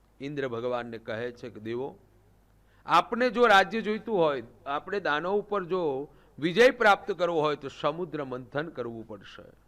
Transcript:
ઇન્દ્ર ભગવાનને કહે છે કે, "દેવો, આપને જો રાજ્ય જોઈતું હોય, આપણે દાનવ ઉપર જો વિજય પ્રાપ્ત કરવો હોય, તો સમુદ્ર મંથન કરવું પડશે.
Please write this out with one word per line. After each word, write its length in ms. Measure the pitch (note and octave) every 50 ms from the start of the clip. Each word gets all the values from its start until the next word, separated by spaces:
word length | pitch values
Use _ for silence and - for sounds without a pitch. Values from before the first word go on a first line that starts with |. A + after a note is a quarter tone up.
| _ _ _ _
ઇન્દ્ર 260 | C3+ C#3+ D3+ C#3 C3+
ભગવાનને 500 | C3 A#2 A2+ A#2 B2 B2 A#2+ A#2 A#2+ A#2
કહે 340 | A2+ A2+ A#2 A2 A2 A#2+ B2
છે 180 | A#2+ - - A#2+
કે, 100 | G2+ G#2+
"દેવો, 380 | G#2+ A2 A#2 A#2+ C3 D3+ F#3+ - _ _ _ _ _ _ _ _ _ _ _ _ _ _ _ _ _
આપને 440 | - D3+ E3+ - - - A3+ B3+ B3+
જો 160 | G3 A#3 A#3+
રાજ્ય 360 | A3+ G3+ G3 F#3+ F3 G3 A3+
જોઈતું 360 | A3+ G#3 G#3+ A3 G#3+ A#3 A3
હોય, 260 | F#3 E3 D3+ C#3 C3 A2+ - - _ -
આપણે 340 | C#3 C#3 D3+ - F3+ G3 G#3
દાનવ 380 | E3+ D#3 D3 D3+ E3 F3+ G3+
ઉપર 260 | G#3 F#3+ - G3+ G3+ F#3
જો 460 | D#3+ F3+ F#3 F3 D3+ C3+ C3+ C#3+ - - _ _ _ _ -
વિજય 300 | C3+ F3 E3 G3 A3+ G#3
પ્રાપ્ત 420 | G#3 - A3+ G#3 G3 G3 - -
કરવો 300 | F#3+ D#3+ F3 E3+ E3+ D#3+
હોય, 140 | D3 D3+ D3
તો 120 | C#3+ -
સમુદ્ર 580 | C3 - - - D3 D#3 E3 F3+ D3+ D3 D3+ C#3+
મંથન 440 | C3 B2+ B2+ B2+ A#2+ - C#3 D#3+ E3+
કરવું 380 | - C3 A#2+ A#2 A#2 A2+ A2
પડશે. 360 | - G#2+ G2 G2 - - - - - - _ _